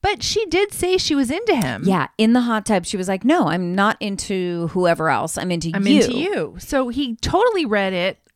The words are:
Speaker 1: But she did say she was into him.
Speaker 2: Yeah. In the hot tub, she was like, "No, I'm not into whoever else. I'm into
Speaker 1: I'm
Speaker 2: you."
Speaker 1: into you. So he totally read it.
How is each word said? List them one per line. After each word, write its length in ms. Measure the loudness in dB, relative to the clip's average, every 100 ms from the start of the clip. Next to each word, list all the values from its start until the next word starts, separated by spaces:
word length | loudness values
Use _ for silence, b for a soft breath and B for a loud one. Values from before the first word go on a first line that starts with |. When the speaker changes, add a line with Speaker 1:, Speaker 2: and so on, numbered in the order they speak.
Speaker 1:
But 220 | -2 -2
she 220 | -2 -2 0
did 260 | 0 0
say 260 | -2 0 0
she 160 | 0
was 160 | 0 0
into 260 | -2 0 0
him. 280 | 0 -2 0
Speaker 2:
Yeah. 220 | 0 -2 0
In 140 | 4
the 80 | 4
hot 240 | 2 -2 0
tub, 200 | -2 0
she 100 | -6
was 120 | -4
like, 160 | -2 2
"No, 220 | 2 2
I'm 260 | 0 -2 0
not 220 | 0 0
into 680 | -4 -6 -4 -4 -2 -2 -2
whoever 380 | 2 2 2 2
else. 280 | 0 -2 -4
I'm 140 | -4
into 200 | -2 -2
Speaker 1:
I'm 120 | -2 4
Speaker 2:
you." 160 | 6
Speaker 1:
into 160 | 4 2
you. 380 | -2 -2 -4 -8
So 300 | -4 -2 0
he 280 | -2 -4 -4
totally 480 | 0 2 2 2 0
read 260 | 0 0
it. 240 | 0 -2 -4 _